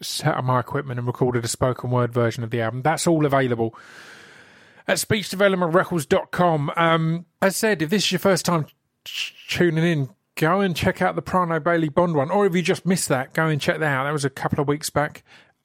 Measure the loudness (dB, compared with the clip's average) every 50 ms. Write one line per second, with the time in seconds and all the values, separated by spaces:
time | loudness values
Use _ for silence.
0 | -10 -10 -8 -2 -2 -2 -2 0 0 0 0 0 0 -2 -6 -8 -6 -6 -8 -6
1 | -6 -6 -2 0 0 0 0 0 -2 -4 -4 -2 0 -2 -2 -2 -4 -2 0 0
2 | 0 0 0 0 0 0 -2 -4 -6 -6 -4 -4 -4 -4 -4 -2 -2 -2 -2 0
3 | 0 2 2 2 2 2 2 2 2 0 0 0 -2 -4 -4 -10 -18 -20 -20 -20
4 | -20 -20 -20 -20 -20 -20 -20 -20 -20 -20 -20 -20 -20 -20 _ -12 _ -2 -2 -2
5 | -2 -4 -4 -4 -4 -6 -2 2 2 2 4 2 0 2 2 2 2 2 -2 -4
6 | 0 0 0 0 0 -2 0 2 2 4 4 2 0 -2 0 2 2 4 4 2
7 | 2 0 -2 -4 -6 -12 _ _ 0 0 0 0 0 0 0 0 0 0 0 0
8 | 0 0 -2 0 2 2 2 2 2 0 0 0 -2 -4 _ _ _ _ _ _
9 | _ -12 -10 -8 -8 -10 -10 -16 -10 -8 0 2 2 2 4 2 2 2 2 0
10 | -2 -4 -6 _ _ _ _ 0 2 2 2 2 2 0 0 0 0 -2 0 0
11 | 0 0 0 -2 -6 -2 0 0 0 0 -2 -2 0 0 2 2 0 0 2 2
12 | 2 2 2 0 0 2 2 2 2 2 2 0 0 0 -2 0 0 0 0 0
13 | 0 0 0 -2 -2 -4 -2 -2 0 0 0 0 0 -2 -2 0 0 0 0 0
14 | 0 -2 -2 -2 -2 -4 -4 -4 -4 -4 -2 0 0 0 -2 -2 -4 -4 -2 -2
15 | -2 -2 -6 -14 -20 _ -20 -20 _ _ _ _